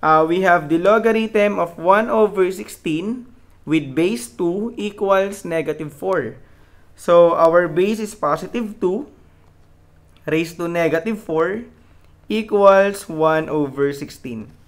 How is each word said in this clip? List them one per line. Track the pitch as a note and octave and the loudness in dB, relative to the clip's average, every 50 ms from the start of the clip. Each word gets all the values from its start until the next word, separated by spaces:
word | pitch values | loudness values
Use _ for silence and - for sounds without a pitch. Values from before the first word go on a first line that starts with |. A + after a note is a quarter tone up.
| - | 4
Uh, | D#3 D#3 D#3 D#3+ D#3+ | 4 4 4 4 2
we | E3+ F3+ F#3+ | 0 0 4
have | F#3+ F3 F3 D#3 D3 | 4 2 2 2 0
the | D#3+ | -2
logarithm | E3 - F#3+ G#3+ A3+ A3 A3+ A3+ A3+ A3 A3 A3 G#3+ G3+ G#3 G3+ F#3+ | 2 4 4 2 4 2 2 0 0 -2 0 0 2 2 2 0 -2
of | F3 E3+ - - | -4 -4 -6 -4
one | D#3+ F3 F#3+ G#3 A3+ A#3 | 2 2 4 4 2 0
over | A#3 A3 G#3+ G#3 F3 F#3 F#3+ F3+ | 2 2 2 2 2 0 0 0
sixteen | F#3 F#3+ G#3+ - - - _ E3+ D#3 D#3 F3+ G#3 A#3+ C4 A#3+ - - - - _ - _ - | 0 -6 -12 -14 -16 -10 _ -4 -4 -4 -4 -6 -8 -8 -10 -18 -20 -20 -20 _ -20 _ -6
with | - D3+ D#3+ D3 C3+ C3 | -2 -2 -2 -2 -2 -2
base | C#3+ E3 F#3 A3 A#3+ A#3+ - | -2 0 0 -2 -4 -8 -12
two | - - F#3+ E3+ F3 G3 G#3 A#3 A#3 | -8 -4 -4 -2 -2 -2 -6 -6 -8
equals | - G3+ G#3 G3+ - G#3 G3 G3 F#3+ G3 G3+ G3+ G3+ - F3+ | -6 -8 -8 -6 -4 0 2 2 2 2 -2 -6 -10 -8 -6
negative | E3 E3 D3+ D#3 D3+ D#3 D#3+ D3 | -4 -4 -2 -4 -6 -6 -8 -12
four. | C#3 - - F#3 F#3+ F3 C3 A2 - - - - - _ - _ _ - _ _ - | -12 -10 -6 -4 -2 -2 -4 -6 -10 -14 -20 -20 -20 _ -20 _ _ -20 _ _ -20
So, | _ - - F3 F3 E3+ E3+ E3 | _ -2 4 6 6 6 6 6
our | D3+ E3 E3 E3 F3 F3+ E3+ | 4 4 4 4 4 2 2
base | D3+ E3 F#3 G3+ A3 G#3+ A3 | 0 0 0 0 0 -4 -6
is | G#3 - | -10 -8
positive | - - D3 D3 D#3+ F#3 F3+ - A#3 A#3+ G#3 G#3 - | -6 -2 -2 -2 -2 -6 -8 -6 -6 -6 -6 -8 -4
two | - F3+ F#3 A3+ - - - - - _ _ _ _ _ _ _ _ _ _ _ _ _ _ _ _ _ _ _ _ - | -4 -2 -2 -2 -6 -10 -16 -20 -20 _ _ _ _ _ _ _ _ _ _ _ _ _ _ _ _ _ _ _ _ -4
raised | D3+ D#3+ E3+ E3 - - | -2 -2 -2 -4 -6 -8
to | E3+ E3+ | -8 -4
negative | E3+ E3+ E3+ D#3+ D3 E3 E3 A3 A3+ G#3+ | -2 0 0 0 0 0 -2 -2 -6 -6
four | - - E3 D#3+ E3 F3 G3 A3 A#3+ - - _ _ _ _ - _ - _ _ _ _ | -6 -4 -2 0 0 0 -2 -6 -10 -12 -20 _ _ _ _ -20 _ -20 _ _ _ _
equals | G#3+ A3 A3 G#3+ G#3 G3+ G3 G3 G3 G3 G3 G3 G3+ G3 - - | -4 -4 -4 0 0 6 6 6 8 6 4 2 -2 -8 -12 -12
one | E3 D#3 D#3 D#3+ D#3 D#3 D#3 - | -4 0 0 2 2 0 -2 -2
over | - D#3 D3 C#3 B2+ C3+ C#3 C#3+ C#3 | -2 -4 -4 -4 -4 -4 -4 -4 -4
sixteen. | C#3 C#3+ - - - - C3 A#2+ A2 G#2 F2 - - - | -6 -12 -14 -16 -16 -14 -12 -12 -12 -14 -16 -20 -20 -20